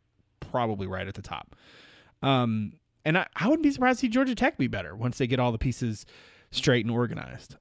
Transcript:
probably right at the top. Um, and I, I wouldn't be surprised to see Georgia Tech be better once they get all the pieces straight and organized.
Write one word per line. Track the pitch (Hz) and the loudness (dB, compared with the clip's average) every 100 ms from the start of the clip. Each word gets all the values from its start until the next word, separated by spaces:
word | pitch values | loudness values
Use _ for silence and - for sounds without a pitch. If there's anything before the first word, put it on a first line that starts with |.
| _ _ _ - | _ _ _ -18
probably | - 127 117 101 95 | -6 -2 -2 -2 -4
right | 92 95 | -6 -8
at | |
the | 95 | -10
top. | - - - - - - - - _ _ | -10 -12 -12 -20 -20 -20 -20 -20 _ _
Um, | 135 131 120 110 104 - _ _ 151 | 2 2 2 0 -4 -8 _ _ 0
and | 175 | 0
I, | - - | 0 -2
I | 196 | 2
wouldn't | 320 | 4
be | 285 | 2
surprised | 277 254 254 | 2 2 2
to | 247 | 2
see | |
Georgia | 240 262 | 2 2
Tech | 226 262 - | 2 0 2
be | 127 | -2
better | 110 82 98 | -2 -8 -4
once | 120 - | -4 0
they | 127 | 0
get | 127 | 2
all | 123 | 2
the | 113 | 0
pieces | 135 - 120 107 - - - - _ | -2 -2 -4 -4 -10 -20 -20 -20 _
straight | - - 120 110 | -2 2 4 2
and | 117 | 0
organized. | 117 110 64 120 - - | -2 -4 -10 -14 -18 -16